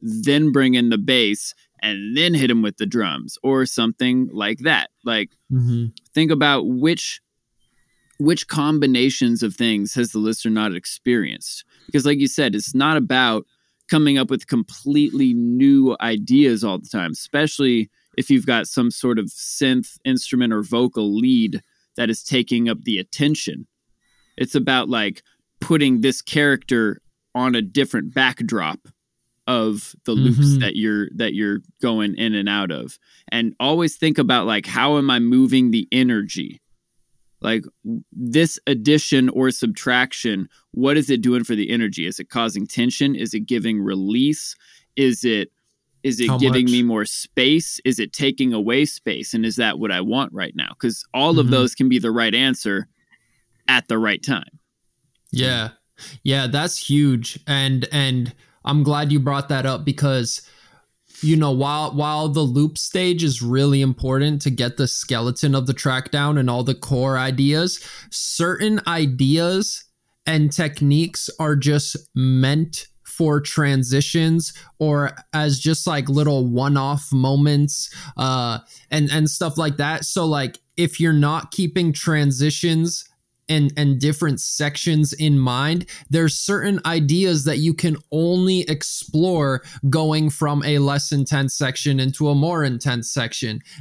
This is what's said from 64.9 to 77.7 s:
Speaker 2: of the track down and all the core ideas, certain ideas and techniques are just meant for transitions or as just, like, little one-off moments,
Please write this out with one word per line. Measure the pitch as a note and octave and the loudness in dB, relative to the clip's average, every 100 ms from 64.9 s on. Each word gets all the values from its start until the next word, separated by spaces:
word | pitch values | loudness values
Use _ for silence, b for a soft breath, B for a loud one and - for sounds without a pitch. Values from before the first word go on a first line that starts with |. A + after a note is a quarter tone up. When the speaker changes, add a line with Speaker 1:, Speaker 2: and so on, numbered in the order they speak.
| - - A#2+ A#2+ B2 D3 | -2 -4 -2 -2 -2 0
Speaker 2:
of | C3+ B2+ | 0 0
the | |
track | C3 C#3+ B2+ - | -2 -2 -2 -2
down | D3 D3 D3 | -2 0 0
and | B2+ | 0
all | B2 | 0
the | B2+ | -2
core | B2+ - C3 C3 C3 | -4 -2 0 0 0
ideas, | C3 B2+ C#3 D3+ F3+ - B B B | -2 0 2 2 0 -4 B B B
certain | - - - E3+ F3+ G#3+ G#3+ - | -10 -8 -2 -2 0 0 0 0
ideas | E3 D3 B2+ C3+ D#3+ E3+ F#3 G#3 - - _ _ _ - | 0 0 2 2 2 2 0 -2 -6 -14 _ _ _ -2
and | D#3+ D3+ | 2 2
techniques | D3 D#3 D3+ C#3+ D3 E3 - - - | 2 -2 0 2 4 2 -4 -10 -4
are | D#3 C#3+ | 0 2
just | C#3 D3 - - - | 2 0 0 -8 -8
meant | B2+ C3 C3 C3 D3+ D#3+ - - _ | -2 2 4 2 2 -2 -6 -14 _
for | - - D#3+ D3+ | -16 -2 2 2
transitions | D3 - C#3+ C3+ B2 C3+ C#3+ E3 D#3+ E3 - B B _ | 0 0 2 2 2 0 0 0 2 0 -2 B B _
or | D#3 D3 C#3+ - - | 0 0 0 -6 -6
as | D#3 D3+ C3+ | -2 0 0
just, | D#3+ D#3+ - | 0 0 -2
like, | D3 C3+ | -2 0
little | C#3 D3+ C#3 B2+ | 2 2 2 0
one-off | A#2+ C#3 C#3+ C3+ C#3+ - | 0 2 2 0 -4 0
moments, | C3+ C3 C#3 D3 C#3+ D3 | 0 2 4 4 4 2